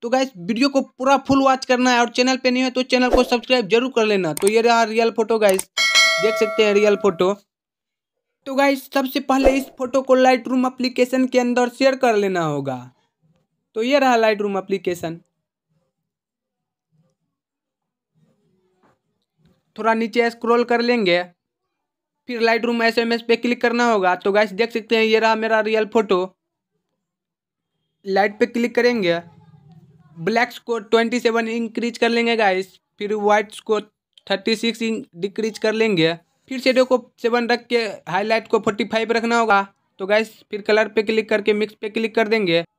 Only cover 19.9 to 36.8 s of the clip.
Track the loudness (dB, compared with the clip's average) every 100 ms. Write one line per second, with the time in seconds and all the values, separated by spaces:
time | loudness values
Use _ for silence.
19.9 | 0 -2 0 -2 -2 0 0 2 0 0
20.9 | 0 2 0 -2 _ _ _ _ _ _
21.9 | _ _ _ _ -2 0 0 0 0 0
22.9 | 0 -2 -2 0 -2 0 -2 0 0 2
23.9 | 2 2 0 0 0 0 -2 -4 -4 -2
24.9 | 0 2 2 2 0 0 0 0 -2 0
25.9 | -2 0 0 -2 _ _ _ _ _ _
26.9 | _ _ _ _ _ _ _ _ _ _
27.9 | _ -4 -2 -2 0 -2 0 -2 0 0
28.9 | 0 0 -2 -4 _ _ -20 _ -20 _
29.9 | _ _ -8 -2 0 -2 -6 -8 -8 0
30.9 | 0 2 0 0 0 -2 -4 -6 -4 -6
31.9 | -2 0 0 0 0 0 0 -4 _ _
32.9 | _ -6 -2 2 2 0 -12 -4 -4 -4
33.9 | _ _ _ -6 -4 -2 -2 -2 -4 -4
34.9 | -6 -8 -10 -10 -6 -6 -4 -4 0 0
35.9 | 2 0 -2 _ _ _ -4 0 2